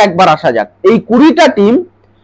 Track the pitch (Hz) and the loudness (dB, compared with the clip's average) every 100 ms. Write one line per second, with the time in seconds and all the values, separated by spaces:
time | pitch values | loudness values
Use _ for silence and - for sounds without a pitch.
0 | 202 170 180 156 156 113 104 _ 190 226 | 0 0 0 0 -2 -4 -6 _ -2 -2
1 | - 240 311 330 294 208 202 269 359 _ | -2 0 2 2 0 0 -2 -2 -6 _
2 | _ _ | _ _